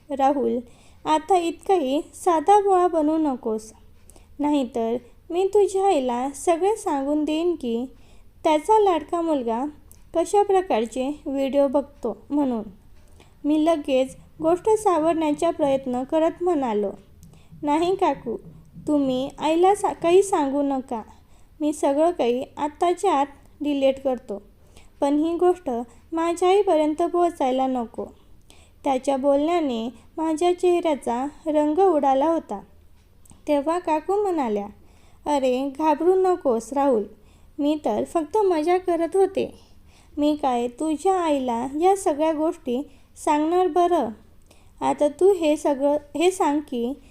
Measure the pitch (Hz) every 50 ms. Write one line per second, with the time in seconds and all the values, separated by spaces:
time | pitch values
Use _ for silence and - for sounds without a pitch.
0 | _ - 277 269 269 269 285 277 233 233 233 254 247 - - - - - - -
1 | - 294 311 311 311 - 392 359 339 330 302 - - - 392 349 277 254 277 311
2 | 339 - - - - 370 330 320 294 392 403 415 392 403 381 359 359 349 339 320
3 | 294 302 320 320 311 285 254 240 - 226 220 220 - - - - - - - -
4 | - - - - - - - - 285 294 302 285 262 226 - 240 226 226 233 240
5 | - - - - - - 330 359 392 381 392 415 392 381 381 381 381 392 370 277
6 | 254 247 240 240 262 277 277 - - 359 330 311 370 403 453 440 - 370 302 277
7 | 269 285 302 302 302 302 302 311 339 349 339 320 - 233 226 233 254 262 - -
8 | - - - - - - - - - 330 302 302 302 - 440 440 415 392 339 311
9 | 302 - 349 339 330 330 311 269 233 233 226 233 277 294 - - - - - -
10 | - - - 330 339 339 - 403 403 403 381 381 370 381 269 214 233 220 - 254
11 | 254 269 294 - - 302 269 277 269 269 254 277 277 277 262 285 277 - - -
12 | - 226 202 - - - 277 294 285 254 240 220 - - - - - - - -
13 | - - - - - - - - - 285 302 311 302 339 330 294 294 294 269 254
14 | 262 262 - - - - - - 311 320 349 349 - 440 427 440 427 403 349 302
15 | 311 330 330 320 320 302 294 294 339 339 330 339 302 277 269 269 269 254 247 247
16 | 269 - 320 320 320 339 339 - 349 359 349 285 262 233 208 208 208 196 - -
17 | - - - - - - - - - - - - 302 294 294 320 339 349 392 381
18 | 381 302 277 269 - 240 220 - - - - - - - - - - - 302 285
19 | 277 262 254 247 269 - - - - 302 320 330 359 381 403 403 415 - - -
20 | 330 339 349 381 403 403 403 330 285 269 262 285 285 277 277 262 247 - 240 220
21 | 202 - - - - - - - - - - - 302 294 294 - 339 285 277 294
22 | 320 349 349 - 269 233 240 254 277 - - - 285 302 294 - 370 349 359 349
23 | 415 381 311 277 285 285 - - - - - - 294 294 285 277 269 269 262 262
24 | - 269 254 233 - - 202 202 - - - _ - - - - - - - -
25 | 294 285 294 294 311 330 339 339 359 349 349 349 - 277 240 233 240 - - -
26 | - - 320 330 330 339 339 339 370 359 381 415 392 392 320 311 302 302 311 302
27 | 349 339 349 349 349 339 339 - 285 254 254 262 262 262 254 247 226 220 - -
28 | 202 - - - - - - - - - - - - _ _ - - 285 269 262
29 | 262 285 269 262 262 285 277 285 294 330 349 349 311 269 240 220 226 240 226 -
30 | - - - 320 320 320 311 294 349 359 349 349 - 359 349 339 339 330 294 -
31 | - 240 233 247 262 294 - - - 320 302 302 302 302 311 349 392 381 330 294
32 | 269 269 262 269 285 330 330 311 - - 208 196 - - - - - - - -
33 | _ _ _ - - - - - - - 294 285 269 320 330 359 359 339 302 311
34 | 302 - 392 415 415 381 349 311 262 226 208 202 202 208 - - - - - -
35 | - - - - - 294 294 277 262 262 247 254 277 285 269 311 311 311 294 285
36 | 320 359 381 381 370 370 359 349 - 277 226 226 - - 262 277 277 285 247 208
37 | 202 - - - - - - _ - - - - 285 294 311 302 - 262 208 226
38 | - - - 339 302 302 - 440 415 370 349 311 302 349 359 370 370 359 339 320
39 | 330 320 359 392 392 381 - - - - - - - - - - - - - -
40 | - - - 294 294 294 302 302 - 262 247 240 240 240 240 - 302 320 302 294
41 | - 381 381 359 339 311 294 277 254 247 226 233 254 262 277 302 349 381 403 392
42 | - 359 294 277 311 320 320 294 311 330 339 - - 262 240 262 294 - - -
43 | - _ - - - 339 302 302 302 320 349 370 370 359 294 359 349 349 349 320
44 | 233 226 214 - - - - - - - - - - - - - 269 269 277 269
45 | 294 294 294 - 359 392 403 339 330 294 302 302 - 311 285 254 277 285 294 294
46 | - - - 294 339 370 359 - 359 294 285 302 294 - 262 240 233 247 285 -
47 | - -